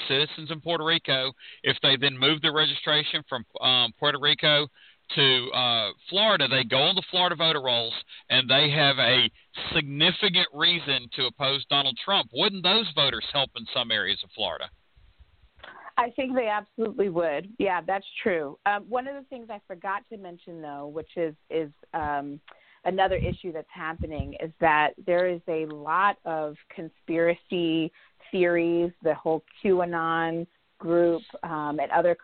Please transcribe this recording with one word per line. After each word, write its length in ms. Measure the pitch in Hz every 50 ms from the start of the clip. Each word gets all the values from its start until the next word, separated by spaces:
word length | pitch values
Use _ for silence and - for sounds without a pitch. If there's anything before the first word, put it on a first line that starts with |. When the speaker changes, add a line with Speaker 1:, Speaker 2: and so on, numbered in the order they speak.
| - -
Speaker 1:
citizens 420 | 165 - 156 147 - - 156 139
in 100 | 165 151
Puerto 240 | - 160 170 156 156
Rico, 480 | 160 165 160 - - 135 131 131 135 131 _ - - - -
if 140 | - 135 131 -
they 140 | - 143 135
then 220 | 127 139 139 135 127
move 240 | 131 143 156 151
their 100 | 147 160
registration 720 | 147 151 156 147 139 - - 160 151 151 151 - - 156 147 -
from, 180 | 135 123 110 - - - 123
um, 260 | 127 127 123 120 117 - _
Puerto 200 | 151 147 143 135
Rico 480 | 139 147 151 - - 156 147 147 151 139 - _ - - _ _ _ - -
to, 360 | 160 143 135 131 127 120 -
uh, 380 | - 123 127 120 117 117 107 98 - - - -
Florida, 380 | 170 196 214 220 202 165 139 123
they 160 | 131 131 127
go 180 | 110 127 131
on 120 | 147 175 190
the 100 | 185 - -
Florida 260 | - 180 180 180 170
voter 260 | 151 170 160 156 147
rolls, 320 | 131 127 120 117 117 117 - - - - - - - -
and 220 | 127 127 127 123
they 180 | 131 139 151 147
have 280 | 143 156 147 139 139 127
a 320 | 127 117 127 127 120 110 - _ _ _ - - - - -
significant 720 | 170 147 139 139 143 156 185 170 - 214 196 170 185 175 -
reason 560 | - 147 160 175 175 165 139 143 135 127 120 117 -
to 120 | - 131
oppose 380 | 123 - - 139 135 139 135 123 -
Donald 260 | 147 143 139 135 120 - -
Trump? 240 | - 202 190 139 110 -
Wouldn't 280 | 135 185 214 202 190
those 280 | 170 180 202 226 226 170 147
voters 300 | 156 143 135 120 110 - -
help 180 | - 143 135 - -
in 80 | 120 113 -
some 180 | - 131 120 117
areas 280 | 113 104 95 95 101 -
of 80 | - 92 -
Florida? 340 | - 104 90 80 - 76 - - _ _ _ _ _ _ _ _ _ - _ _ _ _ _ _ - - - - - - - -
Speaker 2:
I 140 | - 240 240
think 240 | 240 - 269 254 254
they 140 | 254 240 220
absolutely 600 | 208 208 202 - _ - 220 214 190 - 196 202
would. 400 | 165 170 170 160 143 147 175 196 226 -
Yeah, 220 | 196 196 180 175 160
that's 180 | 180 190 196 - - - -
true. 360 | - 226 180 160 151 139 151 - -
Um, 180 | 202 202 208 - 190
one 180 | 233 247 254
of 80 | 269 285
the 100 | 277 262 -
things 180 | 269 247 233 220
I 120 | 214 208 -
forgot 360 | - 190 170 185 196 196 208 240 _
to 80 | 226 208
mention, 420 | 196 180 175 175 _ 190 170 165
though, 280 | 156 147 143 143 143 147
which 280 | 147 160 156 - -
is, 180 | 180 170 160 151 - _ -
is, 200 | - 160 160 147 - _ - _ -
um, 460 | 165 151 147 143 143 143 143 143 147 - - - _ _ _ _ _ -
another 320 | 180 185 196 190 190 190
issue 360 | 165 - - 175 - - 180
that's 140 | 156 156 151 _
happening, 600 | - 180 165 156 165 165 165 156 156 143 139 139 143 -
is 120 | 160 160 160 -
that 300 | 170 160 151 151 151 147 - - -
there 200 | - 175 175 185
is 140 | 180 175 170 - -
a 180 | 165 160 156
lot 500 | 156 151 147 147 156 160 180 196 208 196 - -
of 300 | 170 160 156 156 151 151 - _ -
conspiracy 1200 | - - 165 160 - _ _ - 165 165 165 170 170 - _ - 196 175 170 165 160 165 156 165 - _ - _ _ _ - -
theories, 600 | - 185 175 175 175 170 170 170 170 170 170 175 175 _
the 120 | - 160 147
whole 280 | - - 165 160 165 - _ _ -
QAnon 840 | - 208 185 180 180 175 170 165 165 165 165 165 165 165 165 165 170 - _ _ _ _ _ _
group, 440 | - 165 170 175 175 170 170 160 - - - -
um, 380 | - 170 160 151 151 147 147 151
and 100 | 139 -
other 260 | - 170 170 175 170 -